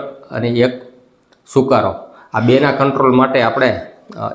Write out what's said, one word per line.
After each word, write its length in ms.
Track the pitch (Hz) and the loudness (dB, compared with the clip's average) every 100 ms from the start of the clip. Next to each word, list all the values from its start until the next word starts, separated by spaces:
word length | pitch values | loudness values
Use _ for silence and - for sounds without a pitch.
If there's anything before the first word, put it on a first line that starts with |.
| - - - | -2 -12 -12
અને 180 | 127 120 | -6 -2
એક 340 | 120 123 - - - _ _ _ _ - | 0 0 -2 -14 -20 _ _ _ _ -4
સુકારો. 420 | 135 131 123 98 95 - - - | 0 2 2 0 -4 -12 -20 -8
આ 60 | 110 | -2
બેના 320 | 117 135 143 | 2 4 2
કંટ્રોલ 420 | 135 139 135 131 | 0 0 2 2
માટે 280 | 127 127 131 | 4 2 2
આપણે, 440 | 113 135 127 101 - - - - | 0 2 0 -2 -8 -18 -20 -12
અ, 160 | 107 | -10